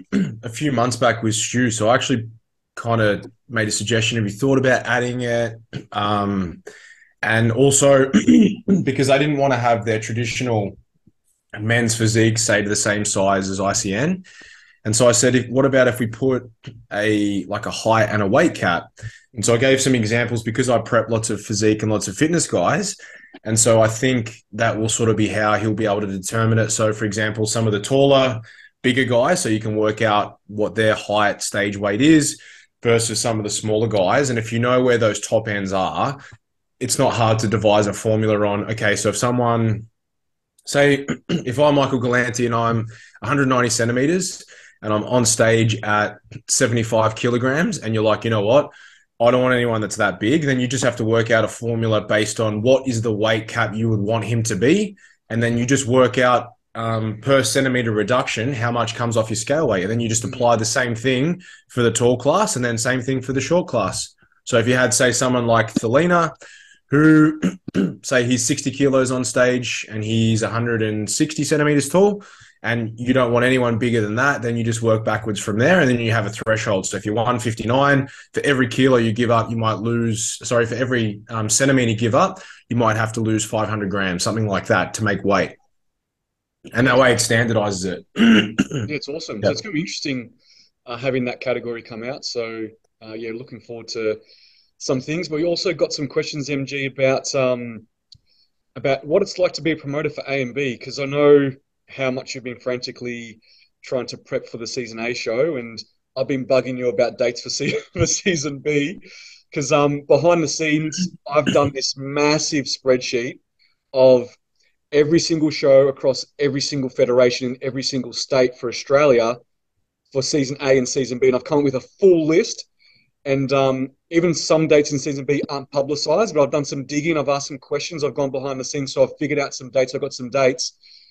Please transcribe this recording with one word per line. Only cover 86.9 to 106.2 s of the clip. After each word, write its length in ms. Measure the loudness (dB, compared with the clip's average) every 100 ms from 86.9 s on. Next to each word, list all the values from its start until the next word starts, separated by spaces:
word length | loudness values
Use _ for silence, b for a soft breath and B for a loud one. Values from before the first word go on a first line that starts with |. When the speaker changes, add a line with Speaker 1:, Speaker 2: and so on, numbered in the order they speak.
| 4
Speaker 1:
way 120 | 4
it 60 | 4
standardizes 680 | 2 2 2 0 0 -2 -6
it. 200 | -8 -8 2
<clears throat> 720 | 4 4 2 -2 -4 -4 -6
Speaker 2:
Yeah, 80 | -8
it's 140 | -8
awesome. 280 | -10 -10 -4
Speaker 1:
Yeah. 60 | -2
Speaker 2:
So 40 |
it's 100 | -2
gonna 120 | -4
be 80 | -6
interesting, 520 | -6 -8 -6 -6 -10 _ b b b _ -14
uh, 120 | -8
having 280 | -4 -2 -4
that 160 | -6
category 400 | -4 -4 -6 -10
come 220 | -12 -12
out. 200 | -10 -10
So, 440 | -10 -8 -8 -8 -12 -14 _ _
uh, 100 | -18
yeah, 180 | -12 -12
looking 280 | -12 -14 -18
forward 260 | -16 -16 -12
to 300 | -6 -4 -4 b b b b b _
some 220 | -4 -4
things. 300 | -4 -8 -6
But 80 | -4
we 80 | -2
also 280 | -2 -4
got 200 | -2 -2
some 140 | -4 -6
questions, 420 | -6 -6 -8 -6
M 160 | -6 -4
G, 200 | -6 -6
about, 480 | 0 0 0 -2 -2
um, 520 | 0 -2 -6 -14 -18 _ _ -20 _ _ _ _ _ -6
about 300 | -2 -2 0
what 160 | 0
it's 160 | 0 0
like 160 | -2
to 80 | 0
be 100 | -4
a 40 | -4
promoter 340 | -4 -6 -6
for 140 | -8 -6
A 140 | -4
M 120 | -4
B, 240 | -4 -6 -6
'cause 220 | -10 -8
I 60 | -4
know 460 | 2 8 8 6 -4 _ _ _
how 220 | -6 -4
much 220 | -4 -8
you've 100 | -12
been 160 | -12 -8
frantically 800 | -6 -6 -8 -12 -10 -10 -12 -18 b b b _
trying 240 | -6 -6 -6
to 100 | -12
prep 300 | -8 -8 -8
for 100 | -12
the 100 | -10
season 320 | -8 -8 -8
A 140 | -6
show, 440 | -6 -4 -2 -2 -4
and 240 | -10 -14 -20 _ _
I've 100 | -6